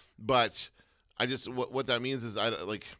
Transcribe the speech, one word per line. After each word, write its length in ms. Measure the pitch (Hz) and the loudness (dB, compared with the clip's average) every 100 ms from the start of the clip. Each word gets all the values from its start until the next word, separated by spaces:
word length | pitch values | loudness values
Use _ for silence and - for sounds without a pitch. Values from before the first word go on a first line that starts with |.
| - - | -20 -12
But 520 | 110 127 113 - - _ - _ _ - | 2 4 4 2 -4 _ -20 _ _ -2
I 80 | 123 | -2
just, 200 | 127 - | 0 -4
what, 240 | 127 123 | -2 -2
what 140 | 127 135 | -2 0
that 120 | 120 | 0
means 240 | 127 135 | 0 -4
is 120 | 117 104 | -4 0
I, 100 | 113 | 0
like, 380 | 101 90 107 - | 0 -4 -6 -8